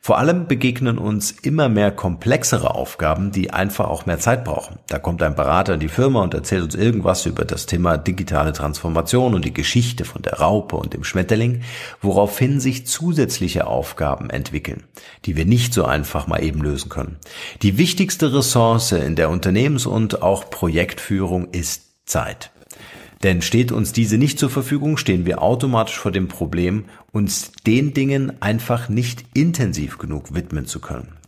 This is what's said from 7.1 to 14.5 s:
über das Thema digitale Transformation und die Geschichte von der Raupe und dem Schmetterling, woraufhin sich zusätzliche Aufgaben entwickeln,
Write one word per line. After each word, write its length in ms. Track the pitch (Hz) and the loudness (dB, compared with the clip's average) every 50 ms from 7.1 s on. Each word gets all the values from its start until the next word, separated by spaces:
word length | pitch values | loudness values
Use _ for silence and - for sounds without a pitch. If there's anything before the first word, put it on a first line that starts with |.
| 92 - - | 0 2 0
über 200 | 87 82 82 80 | -2 -2 -2 -2
das 220 | - - - - - | -2 -4 -6 -4 -2
Thema 280 | - 85 87 87 82 | 0 2 2 2 2
digitale 560 | 78 73 - 87 92 - - - 73 73 78 | 2 0 -2 -2 -2 -4 -2 0 0 0 0
Transformation 840 | 76 - - 73 76 - - 87 80 82 80 - - 123 127 127 107 | 0 -2 -4 -4 -4 -4 -4 -2 -2 -2 0 2 2 2 4 4 2
und 120 | 90 - | 2 0
die 80 | - 120 | -2 -4
Geschichte 500 | - - - - 127 120 120 - - - | -4 -4 0 2 2 2 2 -2 -6 -8
von 180 | - - - | -10 -10 -8
der 120 | - - - | -6 -6 -2
Raupe 420 | - - - 196 107 - - - | 2 2 4 4 2 0 -2 -6
und 180 | - - - - | -6 -6 -6 -8
dem 120 | - 76 | -8 -8
Schmetterling, 560 | - - 92 92 - 113 107 113 120 123 123 120 - - - - - - _ | -2 -2 -2 0 2 2 2 2 2 0 -2 -4 -8 -12 -12 -14 -14 -14 _
woraufhin 580 | - 101 95 98 101 101 - - - 143 139 139 | 0 2 4 4 4 2 2 0 2 2 2 2
sich 260 | 127 131 123 123 - | 2 0 -2 -2 -4
zusätzliche 800 | - - - 160 175 165 151 127 - - - 95 90 - 92 - | -6 -6 -2 0 0 2 2 2 0 0 -2 -2 -2 0 -2 -2
Aufgaben 640 | - 55 64 - - - - 80 73 69 - - 57 | 0 -2 -2 -4 -4 -6 -4 -2 -2 -2 -2 -6 -6
entwickeln, 540 | - 69 67 - | -6 -6 -6 -4